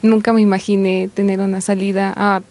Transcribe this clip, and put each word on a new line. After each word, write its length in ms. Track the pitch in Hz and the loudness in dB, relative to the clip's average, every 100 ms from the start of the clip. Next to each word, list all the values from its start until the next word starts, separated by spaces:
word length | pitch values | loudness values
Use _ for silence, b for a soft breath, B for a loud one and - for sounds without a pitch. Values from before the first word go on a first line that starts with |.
nunca 300 | 220 220 214 | 4 2 2
me 80 | 226 | 2
imaginé 680 | 214 190 - 196 190 185 190 | 2 2 0 0 0 -2 -4
tener 280 | - 196 190 | -2 -2 0
una 200 | 196 190 | -2 -4
salida 520 | 185 196 196 190 196 - | -4 -2 -2 -2 -2 -2
a 260 | 202 190 190 | 0 -2 -4